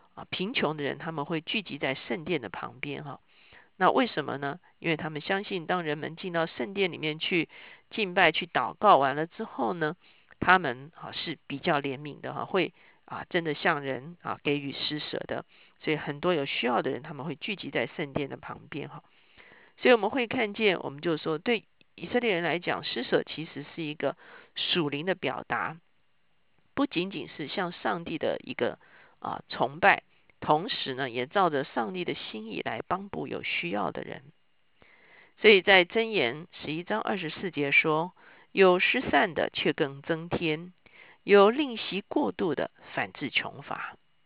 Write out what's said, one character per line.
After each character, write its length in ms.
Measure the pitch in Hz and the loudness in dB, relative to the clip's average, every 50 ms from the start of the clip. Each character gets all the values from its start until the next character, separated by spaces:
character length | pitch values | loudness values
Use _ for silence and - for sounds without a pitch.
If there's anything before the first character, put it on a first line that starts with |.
| _ _ - | _ _ -18
啊， 100 | - - - | -16 -12 -10
贫 240 | - - 185 214 277 | -6 -4 -4 -2 0
穷 220 | - 226 147 156 | 0 0 0 0
的 80 | 151 143 | -2 -4
人 140 | 135 139 | -4 -4
他 140 | 143 151 170 | -4 -8 -8
们 120 | 160 151 143 | -6 -6 -4
会 160 | - 170 156 | -4 -4 -6
聚 200 | 156 - - 220 | -4 -4 -4 -4
集 160 | 180 - 131 | -4 -6 -8
在 160 | 147 - 135 131 | -4 -4 -4 -4
圣 300 | - - - - 185 151 | -4 -4 -6 -6 -6 -2
殿 160 | 156 175 143 | -2 -2 -2
的 80 | 113 95 | -2 -6
旁 300 | - - - - - 127 | -10 -8 -10 -10 -10 -8
边 220 | 135 143 139 135 151 | -8 -8 -8 -8 -10
哈。 180 | 143 131 - _ _ _ - - - - - - _ _ | -10 -12 -14 _ _ _ -20 -20 -20 -20 -20 -20 _ _
那 120 | - 185 165 | 4 4 6
为 160 | - - 254 | 6 6 2
什 200 | 226 - 160 139 | 2 0 -4 -4
么 120 | 123 120 | -4 -4
呢？ 220 | 143 143 139 156 180 _ - _ - | -4 -4 -6 -6 -8 _ -20 _ -6
因 100 | - 165 | -2 -2
为 80 | 160 | -2
他 120 | 156 175 156 | 0 -2 -6
们 120 | 156 147 | -6 -6
相 220 | - - 190 196 208 | -4 -2 -2 -2 -2
信， 220 | - 202 180 156 | -4 -6 -6 -2
当 180 | 170 185 180 170 | -2 -2 -2 0
人 140 | 151 147 | -2 -4
们 180 | 156 139 135 160 | -4 -4 -8 -8
进 180 | - - 185 170 | -8 -8 -4 -2
到 120 | 170 160 | -2 -2
圣 280 | 165 - - 247 208 196 | -2 -2 -6 -8 -6 -2
殿 180 | 202 196 175 | -2 -2 -2
里 60 | 147 | -2
面 220 | - 151 156 151 160 | -2 -4 -4 -4 -2
去 280 | - - 190 170 151 - - - - - - - _ - | -2 0 0 0 0 -2 -6 -20 -20 -20 -20 -20 _ -10
敬 240 | - 233 214 180 175 | -4 -4 -2 0 4
拜、 180 | 196 180 156 | 6 6 6
去 140 | 160 - 185 | 4 2 -4
祷 280 | 170 - 139 123 101 - | -2 0 0 0 -2 -2
告 240 | - - 202 175 | 4 8 8 10
完 180 | 139 139 135 135 | 10 8 4 2
了 120 | 147 160 | 0 -4
之 160 | 170 - - 226 | -4 -6 -10 -12
后 300 | - - - 254 220 185 | -10 -4 -2 -2 -2 0
呢， 220 | 170 156 151 170 _ _ - - _ _ _ - - | 0 0 -2 -2 _ _ -20 -20 _ _ _ -6 0
他 200 | - 175 185 190 | 6 6 6 6
们， 320 | 170 135 117 127 139 160 - | 6 2 -4 -4 -10 -18 -16
啊， 160 | - - 98 | -14 -14 -10
是 260 | - - - 175 180 - _ | -8 -8 -6 -6 -8 -10 _
比 100 | - 143 | -8 -6
较 220 | 135 - 180 156 143 | -2 0 2 2 2
怜 160 | 139 139 131 | 0 -2 -6
悯 240 | 139 147 151 - - | -6 -8 -10 -12 -10
的 120 | - 123 143 | -10 -10 -6
哈， 120 | 123 117 | -6 -6
会， 280 | - - 190 160 - _ _ - - _ _ _ | -2 0 0 0 0 _ _ -20 -20 _ _ _
啊， 200 | - - - - - | -12 -10 -10 -8 -2
真 140 | - 175 170 | -2 -2 0
的 80 | 156 143 | 0 -4
向 280 | - - 185 160 143 | 0 2 0 2 0
人， 360 | 139 135 131 120 135 165 175 - | -2 -4 -6 -6 -8 -12 -16 -12
啊， 180 | - - 98 - - | -8 -8 -8 -4 0
给 160 | 151 143 147 | 0 0 0
予 120 | 139 139 | -2 -6
施 280 | - - - - 151 147 | -6 -6 -6 -4 -4 -6
舍 200 | - - - - | -6 -6 -8 -8
的。 260 | - - 117 - - _ _ - - - _ _ | -6 -6 -6 -8 -8 _ _ -20 -20 -20 _ _
所 140 | - 160 156 | -2 -2 0
以 40 | |
很 220 | 147 - 160 143 143 | 0 -2 -6 -6 -2
多 140 | - 185 180 | 0 2 2
有 120 | 147 139 | 2 0
需 220 | 139 - - - | -2 -2 -2 0
要 140 | 247 240 - | 2 2 2
的 100 | 156 135 | 0 0
人， 100 | 135 120 | -4 -4
他 120 | 143 156 160 | -8 -10 -12
们 120 | 139 131 | -8 -8
会 100 | 170 139 | -8 -8
聚 200 | - - - 202 | -8 -6 -8 -6
集 140 | - - 139 | -6 -6 -4
在 180 | 139 147 117 | -2 -2 -2
圣 240 | 127 - - 160 139 | -2 -4 -6 -8 -4
殿 180 | 131 151 143 135 | -4 -4 -4 -4
的 60 | 131 | -6
旁 220 | - - - 123 - - - | -12 -12 -12 -14 -14 -14 -10
边 200 | - - 143 139 | -10 -10 -8 -10
哈。 140 | 143 - _ _ _ _ _ _ _ - - - - - - - _ | -12 -16 _ _ _ _ _ _ _ -20 -20 -20 -20 -20 -20 -20 _
所 120 | - - - | 2 6 6
以 40 | 247 | 6
我 40 | |
们 120 | 220 196 220 | 6 6 0
会 180 | 254 277 240 | 0 0 -2
看 260 | 214 - 262 226 202 202 | 0 0 -2 -2 -2 0
见， 260 | 220 220 202 175 - | 2 2 2 2 2
我 100 | - 135 | -2 -8
们 120 | 139 143 | -8 -4
就 160 | 156 170 160 | -2 -2 -2
说， 200 | 147 - 160 160 | 0 -2 -4 -4
对 280 | 151 - 247 233 196 - _ _ _ - _ - | -2 2 0 0 0 0 _ _ _ -20 _ -16
以 120 | - 185 | -14 -10
色 120 | 170 - 247 | -2 -2 0
列 140 | 240 226 190 | 2 2 0
人 100 | 165 175 | 2 2
来 160 | 160 151 175 | 0 -2 0
讲， 240 | 175 165 107 - 160 | 0 -2 -2 -2 -4
施 200 | - - 226 254 | -6 -6 -6 -2
舍 200 | - - 147 - | 2 2 2 2
其 200 | - - - 160 | 0 -8 -10 -10
实 200 | - - 135 147 - - | -10 -10 -12 -12 -10 -8
是 80 | - 165 | -8 -6
一 100 | 147 151 | -6 -4
个 220 | - 139 135 - _ - - - - - - - | -2 -2 -2 -2 _ -14 -20 -20 -20 -20 -14 -8
属 320 | - - - - 180 156 | -6 -2 0 0 0 0
灵 180 | 143 139 143 160 | 0 -2 -2 -2
的 100 | 190 180 | -2 -2
表 280 | - - 135 127 - - | -2 -2 -4 -4 -4 -4
达， 320 | - 120 113 87 - 160 170 _ _ _ _ _ _ _ _ _ _ _ _ _ _ _ _ _ _ - | -4 -2 -2 -2 -4 -6 -10 _ _ _ _ _ _ _ _ _ _ _ _ _ _ _ _ _ _ -2
不 120 | - 285 | -2 -2
仅 260 | - - 165 180 196 | 0 0 -2 -2 -2
仅 160 | 196 151 120 | -4 -8 -10
是 200 | - - - 156 | -10 -8 -8 -8
向 260 | 131 - 208 180 170 180 | -6 -4 -2 -2 -4 -4
上 320 | - - 220 202 170 170 | -4 -2 -2 -2 -2 -4
帝 120 | - 165 | -6 -4
的 200 | 147 - 107 73 - | -2 0 0 -2 -2
一 140 | - - 127 | -6 -8 -4
个， 260 | - 123 104 - - - - - - - - _ _ | -2 -2 -2 -2 -6 -16 -20 -20 -20 -20 -20 _ _
啊， 220 | - - - - - - | -8 -6 -6 -6 -8 -8
崇 300 | - - 135 127 143 165 | -2 0 0 0 0 4
拜， 240 | - 196 - - _ _ _ _ _ _ - - | 6 6 6 6 _ _ _ _ _ _ -16 -6
同 300 | - - 156 156 185 262 | 2 4 4 4 4 -2
时 240 | - - - 135 131 | -6 -6 -6 -6 -4
呢， 160 | 123 139 123 | -4 -4 -4
也 160 | 110 123 123 | -2 -2 -2
照 240 | 156 - 202 190 170 | 0 2 4 4 4
着 140 | 147 135 151 | 4 0 -2
上 300 | - - 254 226 208 185 | -2 -4 -4 -4 -4 -4
帝 100 | 185 170 | -6 -4
的 100 | 147 143 | -4 -6
心 340 | - - - - 214 220 | -6 -8 -10 -10 -10 -10
意 140 | 226 196 - - | -10 -8 -6 -6
来 180 | 123 117 117 - | -6 -6 -6 -4
帮 220 | - 175 190 202 196 | -4 -4 -4 -4 -8
助 180 | - 156 147 | -8 -8 -8
有 160 | 127 - - - | -6 -6 -6 -6
需 260 | - - - 170 175 | -4 -4 -4 -4 -2
要 220 | 190 208 - - | -2 -2 -2 -2
的 120 | - - - | -4 -6 -10
人。 200 | - - - 131 147 - _ _ _ _ _ _ _ _ _ - - - - - - - - - - _ | -10 -12 -14 -14 -20 -20 _ _ _ _ _ _ _ _ _ -20 -20 -20 -20 -20 -20 -20 -20 -20 -20 _
所 140 | - - 214 | 6 8 10
以 100 | 214 185 | 10 10
在 240 | 170 208 196 185 175 | 8 8 8 8 8
箴 260 | 180 - 226 226 226 | 6 2 0 0 2
言 360 | 220 185 131 117 131 151 175 - | 2 2 2 0 0 -4 -10 -14
十 200 | - - - 147 | -16 -12 -8 -6
一 120 | 151 165 175 | -6 -6 -4
章 180 | - 214 220 | -4 -4 -4
二 160 | - - 208 | -2 -2 -4
十 120 | 185 175 151 | -4 -4 -6
四 220 | - - 156 170 | -8 -6 -8 -6
节 200 | 156 143 143 139 | -2 -2 0 2
说 420 | 139 - - 160 151 156 165 180 - _ - - - - - _ | 4 4 4 4 2 0 0 -4 -8 _ -20 -20 -20 -20 -18 _
：“有 280 | - 190 190 185 180 185 | 4 6 8 8 8 6
失 220 | - - - 247 | 4 2 2 0
散 320 | 262 - - - 240 185 147 | 0 2 2 2 2 2 0
的 160 | - - - | -2 -2 -2
却 220 | - - - 180 143 | -2 0 0 0 2
更 280 | - 156 135 139 139 | 2 0 -2 -2 -8
增 280 | 147 - 165 160 165 170 | -4 -4 -4 -2 -2 -4
添； 440 | - - 175 156 151 160 180 180 - _ _ - - - - - - _ - | -4 -2 0 0 -2 -2 -6 -12 -16 _ _ -20 -20 -20 -20 -20 -20 _ 2
有 260 | 165 202 202 196 214 | 8 10 10 10 10
吝 280 | 240 294 302 262 233 | 6 4 -2 -2 -2
惜 240 | 220 - - 170 196 - | -6 -6 -4 -6 -6 -6
过 240 | - - 294 277 202 | -2 0 0 0 0
度 240 | 180 - 202 170 139 | 0 0 0 0 0
的 160 | - - - _ - - - - | 0 -2 -4 _ -16 -18 -8 -4
反 180 | - 117 95 | -4 -4 -4
致 180 | - - 147 123 | -6 -8 -6 -2
穷 320 | - - - - - - | -2 -2 -4 -4 -10 -12
乏。” 360 | - - - - - - - - _ _ _ _ _ | -10 -10 -8 -8 -8 -12 -12 -16 _ _ _ _ _